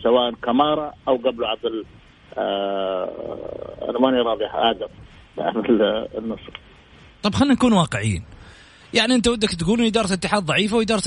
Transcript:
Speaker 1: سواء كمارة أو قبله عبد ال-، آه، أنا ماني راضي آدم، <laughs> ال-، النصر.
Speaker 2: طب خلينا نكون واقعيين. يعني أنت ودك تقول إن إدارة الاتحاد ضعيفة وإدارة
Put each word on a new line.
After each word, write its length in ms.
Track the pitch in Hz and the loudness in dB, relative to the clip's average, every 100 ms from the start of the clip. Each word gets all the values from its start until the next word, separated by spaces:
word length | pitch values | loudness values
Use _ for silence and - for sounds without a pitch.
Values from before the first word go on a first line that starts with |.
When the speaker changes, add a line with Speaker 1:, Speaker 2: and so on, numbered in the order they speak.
Speaker 1:
سواء 280 | 117 123 120 | 2 4 2
كمارة 600 | 117 - 123 151 151 147 - - | -2 -2 2 2 0 -4 -6 -2
أو 80 | 127 | 0
قبله 320 | 123 117 113 | 0 -2 -4
عبد 180 | 110 117 | -4 -4
ال-، 200 | 113 98 - - _ - - | -6 -8 -16 -20 _ -14 -6
آه، 720 | 101 98 98 98 95 92 90 80 78 78 - - - - - | -4 -2 -2 -2 -2 -4 -4 -8 -10 -10 -10 -12 -12 -10 -6
أنا 100 | 120 | 0
ماني 180 | 131 127 | 2 2
راضي 280 | 117 104 104 | 0 -2 -4
آدم، 420 | - 113 98 87 - - - - - | 0 0 0 -6 -12 -20 -20 -14 -6
<laughs> 220 | 82 113 104 | -4 -2 2
ال-، 480 | 110 101 107 - 110 | 4 4 0 -4 -8
النصر. 420 | 113 104 - - - - - - - - | -8 -8 -12 -20 -20 -20 -20 -20 -20 -6
Speaker 2:
طب 100 | 208 | -2
خلينا 200 | 196 285 | 2 4
نكون 200 | 247 247 | 4 6
واقعيين. 500 | 208 160 104 110 87 - - - - - - - | 4 4 0 -2 -2 -6 -16 -20 -20 -20 -20 -4
يعني 220 | 233 226 254 | 0 2 2
أنت 120 | 233 | 2
ودك 220 | 233 208 | 0 -2
تقول 300 | 170 165 233 | -2 0 2
إن 60 | 226 | 2
إدارة 220 | 220 175 | 2 0
الاتحاد 360 | 185 180 208 | -2 0 0
ضعيفة 340 | 160 151 202 226 | 0 0 0 0
وإدارة 240 | 220 220 | 0 0